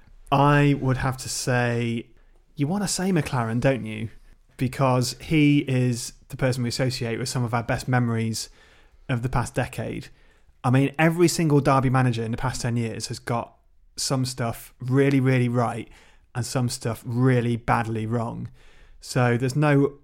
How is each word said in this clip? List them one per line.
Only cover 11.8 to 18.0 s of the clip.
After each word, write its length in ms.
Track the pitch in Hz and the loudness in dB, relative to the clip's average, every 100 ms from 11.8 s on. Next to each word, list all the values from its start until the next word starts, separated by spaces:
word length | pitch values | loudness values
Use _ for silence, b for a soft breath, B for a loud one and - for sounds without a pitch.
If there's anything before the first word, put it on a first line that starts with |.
| 131 | 2
manager 320 | 131 127 117 | 2 2 0
in 80 | 113 | -4
the 60 | 117 | -4
past 240 | 131 - | -4 -4
ten 140 | 123 117 | -4 -2
years 320 | 113 101 - | -4 -6 -8
has 100 | 117 | -10
got 380 | - 117 - _ _ _ _ - | -4 -6 -6 _ _ _ _ -8
some 280 | - 135 | -4 -2
stuff 480 | 127 - 117 - - _ | -2 -4 -6 -6 -16 _
really, 400 | 127 131 139 139 | 0 4 4 4
really 280 | 131 127 123 | 2 2 2
right 400 | 123 117 113 - b b b b | 0 -2 -4 -12 b b b b
and 120 | - 113 | -8 -4
some 220 | 135 120 | -2 -2
stuff 340 | - 120 110 | -2 -6 -6
really 520 | - 120 131 127 117 117 | -4 2 4 4 2 -2
badly 500 | - 120 113 113 | 0 0 0 -4